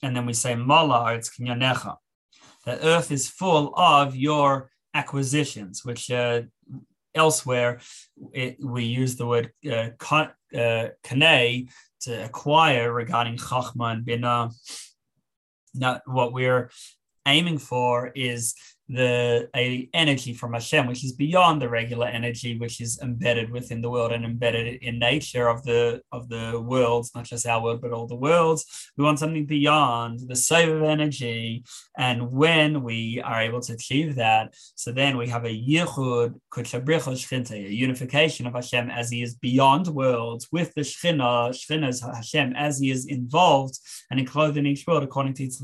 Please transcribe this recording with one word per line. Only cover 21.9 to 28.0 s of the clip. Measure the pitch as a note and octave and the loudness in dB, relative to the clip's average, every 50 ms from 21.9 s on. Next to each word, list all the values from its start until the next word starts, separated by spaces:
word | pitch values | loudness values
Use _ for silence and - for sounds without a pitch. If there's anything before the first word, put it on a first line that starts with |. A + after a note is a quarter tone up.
| A#2+ A#2 A#2+ | -4 -4 -4
energy, | A2 A#2+ A#2 A#2+ B2 A#2 - - A#2+ A#2 A#2 | -4 -2 -4 -4 -4 -6 -6 -6 -8 -6 -6
which | A#2 A#2 - - | -6 -8 -8 -8
is | A#2 A#2 - - | -8 -8 -8 -6
embedded | C#3 B2+ B2 A#2 A#2+ A#2+ A#2+ A#2 A2+ A2+ | -6 -8 -6 -2 0 0 0 0 0 -4
within | A#2+ B2 B2 - A#2+ A2+ | -6 -10 -8 -8 -8 -6
the | A#2 A#2 | -4 -2
world | B2 A#2+ A#2 A#2 | -2 0 0 0
and | A#2 A#2 A#2 | -2 -2 -4
embedded | A2+ A#2 A#2+ B2 A#2 A2+ A#2 A2+ A#2 A#2 B2 - | -4 -4 0 0 0 0 0 -2 -4 -8 -8 -8
in | A#2+ A#2 A#2+ | -8 -4 0
nature | A#2 B2 C3+ D3+ - - - B2 A#2+ A#2 | 0 0 0 0 -2 -4 -2 0 2 2
of | A#2 A#2+ - | 2 0 0
the, | A#2+ A#2 A#2 A#2+ A#2 A#2 - - - | 0 2 4 4 2 0 -2 -8 -12
of | B2 A#2+ B2 A#2+ | -12 -12 -10 -10
the | A#2 A2+ A2+ A2+ A#2 A#2 | -8 -8 -6 -4 -4 -4
worlds, | A2+ A#2+ B2+ C3 B2 A#2 A#2+ A#2+ A#2+ - - | -4 0 2 2 4 4 4 0 0 -4 -10
not | A#2+ A#2 | -12 -12
just | - A#2+ A#2 - A#2+ | -10 -8 -6 -2 -2
our | A#2 A2+ A2+ | 0 0 0
world, | A#2 A#2 A#2 | -2 -4 -4
but | A#2+ A#2+ A#2 | -4 -6 -6
all | A#2 | -6